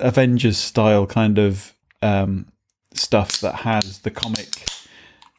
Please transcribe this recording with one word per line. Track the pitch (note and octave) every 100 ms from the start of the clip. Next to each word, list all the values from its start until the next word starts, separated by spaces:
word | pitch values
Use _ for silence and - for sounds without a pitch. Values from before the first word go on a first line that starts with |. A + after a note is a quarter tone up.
Avengers | B2+ A#2 B2+ B2 A2+ F#2+
style | - A#2+ G#2+ G#2 G2
kind | A#2+ A2 G#2
of, | G2+ G2 - _ _ _
um, | G#2+ G2 G2 F#2+ - _ _ _ _
stuff | - - G#2+ G2 -
that | G2+ -
has | A#2 G#2+ G2 F#2+
the | G#2+
comic | - A2 A2 - - - - - - - _ -